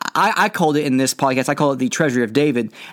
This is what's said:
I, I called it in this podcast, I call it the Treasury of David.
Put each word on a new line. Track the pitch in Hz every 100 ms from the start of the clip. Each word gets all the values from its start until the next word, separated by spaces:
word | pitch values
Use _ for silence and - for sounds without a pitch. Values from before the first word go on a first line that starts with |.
| -
I, | - 190 -
I | 208
called | - 165 147
it |
in | 147 131
this | 131
podcast, | - 139 131 131
I |
call | 143 151
it | 135
the | 127
Treasury | - 156 123
of | 117
David. | 117 147 120 110 - -